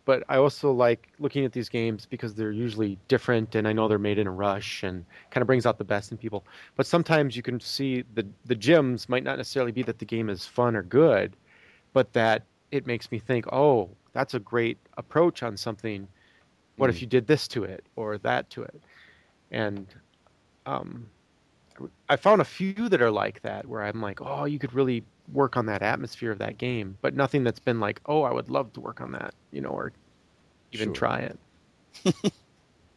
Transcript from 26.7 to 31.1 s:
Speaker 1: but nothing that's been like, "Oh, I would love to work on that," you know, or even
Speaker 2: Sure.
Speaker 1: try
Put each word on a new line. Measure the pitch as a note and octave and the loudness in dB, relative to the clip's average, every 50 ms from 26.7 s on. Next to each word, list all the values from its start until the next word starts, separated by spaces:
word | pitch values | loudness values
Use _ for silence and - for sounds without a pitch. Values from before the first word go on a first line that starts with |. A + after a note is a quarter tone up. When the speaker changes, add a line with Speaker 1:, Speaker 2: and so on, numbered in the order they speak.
| B2 A2+ G2+ F#2+ F#2+ - - | -4 -4 -6 -8 -8 -4 -4
Speaker 1:
but | C3+ C3+ | -2 0
nothing | C3 C#3 C3 - C#3+ B2+ | 2 0 2 2 2 0
that's | A#2 A2+ - | 0 -2 -2
been | - C3 A#2 A2+ | -2 -2 -2 0
like, | G#2+ G2+ - - - | 0 -2 -4 -4 -4
"Oh, | - D3+ D#3 C#3+ | -2 0 0 2
I | B2 B2 | 0 0
would | B2 A2 - | -4 -4 -2
love | B2+ C#3+ C3 G#2+ - | -4 -4 -4 -4 -10
to | - - | -14 -12
work | - - - B1+ | -12 -12 -10 -10
on | B1 C2 | -10 -10
that," | - - - - _ _ _ C#2+ | -8 -10 -10 -12 _ _ _ -10
you | C#2+ C#2 | -8 -8
know, | - | -6
or | C#2+ - - - - _ _ _ _ _ _ _ _ _ _ _ _ _ _ _ - | -6 -6 -8 -8 -10 _ _ _ _ _ _ _ _ _ _ _ _ _ _ _ -8
even | G#2+ A2 | -6 -4
Speaker 2:
Sure. | G#2 D#2 | -4 -2
Speaker 1:
try | - - - | -2 0 0